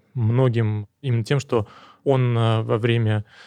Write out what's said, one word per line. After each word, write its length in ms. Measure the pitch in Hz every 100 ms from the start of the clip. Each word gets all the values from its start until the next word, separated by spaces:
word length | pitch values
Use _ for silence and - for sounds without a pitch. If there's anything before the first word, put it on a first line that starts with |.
| _
многим 720 | 127 110 120 131 117 110 107 104 _
именно 220 | 139 117
тем, 160 | 110 143
что 280 | - 120 104 - - -
он, 340 | 143 131 123 117
э, 240 | 113 110
во 160 | 113 117
время 480 | 117 117 110 107 - -